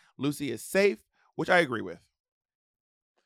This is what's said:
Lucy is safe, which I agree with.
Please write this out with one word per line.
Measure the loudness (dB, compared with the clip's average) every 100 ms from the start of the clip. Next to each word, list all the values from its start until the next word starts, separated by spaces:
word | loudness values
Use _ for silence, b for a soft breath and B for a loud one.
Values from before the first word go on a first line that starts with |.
| b b
Lucy | -4 -4 -6
is | -8
safe, | -2 2 2 0 _ _ _
which | -4 2
I | 4
agree | 2 -2
with. | -8 -12 _ _ _ _ _ _ _ _ _ _ _ _